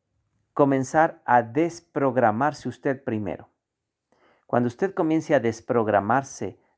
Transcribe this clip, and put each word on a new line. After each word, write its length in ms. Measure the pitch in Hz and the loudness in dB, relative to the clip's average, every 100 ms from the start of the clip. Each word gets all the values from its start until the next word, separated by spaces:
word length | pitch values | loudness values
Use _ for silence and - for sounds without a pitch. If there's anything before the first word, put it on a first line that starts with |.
| _ _ _ _ _ | _ _ _ _ _
comenzar 680 | - 139 135 127 156 165 - - | 0 2 2 0 2 2 0 2
a 180 | 120 | 2
desprogramarse 1300 | 113 123 170 170 - 147 139 123 117 107 147 139 123 | 2 -2 -2 -4 -10 -2 0 2 2 2 -2 -4 -8
usted 340 | - 147 131 | -6 -6 -4
primero. 460 | - 107 98 - - _ _ _ _ _ _ _ _ _ _ | -6 -6 -6 -10 -14 _ _ _ _ _ _ _ _ _ _
Cuando 200 | 120 120 | -2 -2
usted 260 | 117 190 | -2 -4
comience 420 | - 160 160 151 143 | -2 -2 -2 0 0
a 40 | |
desprogramarse 1200 | 113 110 - 120 107 101 101 127 135 - 95 - _ | 0 -4 -2 -2 2 2 2 0 -2 -8 -12 -12 _